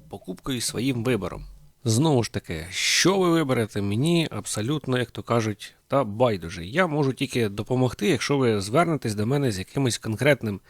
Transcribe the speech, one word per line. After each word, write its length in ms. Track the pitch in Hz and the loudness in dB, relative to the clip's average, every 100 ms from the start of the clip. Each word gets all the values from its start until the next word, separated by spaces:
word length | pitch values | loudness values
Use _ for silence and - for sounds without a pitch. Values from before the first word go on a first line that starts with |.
| - | -16
покупкою 500 | 196 - 185 - 127 | -14 -12 -10 -8 -4
і 20 | |
своїм 440 | - 107 131 120 | -4 -2 -2 0
вибором. 420 | 117 113 90 - - - - _ 117 | 0 -2 -2 -8 -14 -18 -20 _ -2
Знову 360 | 110 160 131 | 2 4 2
ж 100 | 107 | 0
таки, 340 | 101 - 82 85 | -4 -6 -8 -6
що 480 | - - - - 196 | -4 0 2 4 4
ви 120 | 180 | 4
виберете, 520 | 165 143 123 107 104 | 2 2 0 0 -2
мені 460 | 101 107 156 170 156 | -2 0 2 2 0
абсолютно, 680 | 107 - 110 110 151 - 127 | -4 -6 -4 -2 -2 -2 -2
як 120 | 117 | -2
то 120 | - | -6
кажуть, 520 | - 117 110 101 - - - | 0 0 0 -4 -10 -20 -2
та 160 | 135 | -2
байдуже. 600 | 113 104 123 98 85 87 85 | 0 2 2 2 -6 -10 -4
Я 200 | 143 180 | 0 0
можу 260 | 151 135 | 2 0
тільки 360 | 123 131 123 107 | 0 -2 0 -2
допомогти, 600 | 104 107 127 127 - 202 | -2 -2 2 0 0 0
якщо 300 | 135 - 143 | 0 2 2
ви 220 | 123 107 | 2 2
звернетесь 540 | 95 139 170 151 117 | 2 2 2 0 -2
до 120 | 104 107 | -2 0
мене 260 | 143 135 | 0 0
з 60 | 92 | -2
якимось 400 | - - 131 - | -4 0 0 0
конкретним 640 | 110 107 143 139 110 98 | -4 0 2 2 0 -6